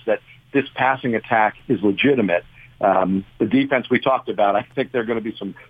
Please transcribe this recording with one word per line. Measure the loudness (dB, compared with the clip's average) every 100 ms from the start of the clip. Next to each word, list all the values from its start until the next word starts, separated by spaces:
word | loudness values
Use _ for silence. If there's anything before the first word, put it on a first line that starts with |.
| -2
that | -4 -4 -20 _
this | -4 -4
passing | -2 -2 0 -2
attack | -4 0 2 2 -2 -4
is | 0
legitimate. | 0 2 2 2 2 0 -2 -18 -20 -2
Um, | 2 2 2 -2 -4 -4
the | 0
defense, | 2 2 -2 0
we | 0
talked | 2 -2 -2
about, | 0 0 0
I | -4
think | -6 -4
there | -4
are |
gonna | -2 -4
be | -6 -8
some | -12 -12 -20